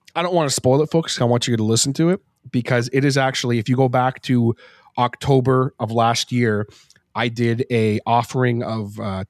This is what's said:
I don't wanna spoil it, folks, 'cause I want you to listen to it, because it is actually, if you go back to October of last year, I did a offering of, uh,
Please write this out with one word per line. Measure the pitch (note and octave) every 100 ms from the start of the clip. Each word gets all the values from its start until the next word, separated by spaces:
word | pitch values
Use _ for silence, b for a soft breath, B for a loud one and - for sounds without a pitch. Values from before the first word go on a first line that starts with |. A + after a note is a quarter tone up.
| - E3
I |
don't | F3
wanna | F3 C#3+
spoil | - B2+ C#3
it, | D#3
folks, | E3 - -
'cause |
I | A#2+
want | A#2+ -
you | A2+
to |
listen | G#2+ A2+ C#3
to | C3+ E3
it, | F#3+ _ _ B2+
because | B2+ A#2 B2 A#2+
it | C3+
is | C#3 C3+
actually, | C3 A#2+ B2 A#2
if | A2
you | B2
go | C3
back | B2+ B2+ -
to | - B2 A2+ - B B B -
October | A#2+ - C#3 C3+ B2 C3 C3 -
of | A2
last | A2+ A2+ A#2 -
year, | B2 A#2 G#2 G#2+ b b b _
I | G#2+ A#2+
did | A#2 A#2 A#2 -
a | A#2 A2 G#2+ A#2
offering | A#2+ A#2 C3 B2 A#2
of, | G#2+ A2+ G2+ G#2+
uh, | G#2 F#2+